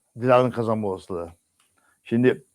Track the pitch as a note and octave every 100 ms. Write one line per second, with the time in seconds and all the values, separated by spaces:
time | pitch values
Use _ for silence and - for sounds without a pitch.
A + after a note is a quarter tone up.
0 | _ A#2 B2 B2 B2+ A#2 A2+ A2 G#2 F#2+
1 | - F2+ E2+ F2 _ _ _ _ _ _
2 | - A#2 B2+ G#3 -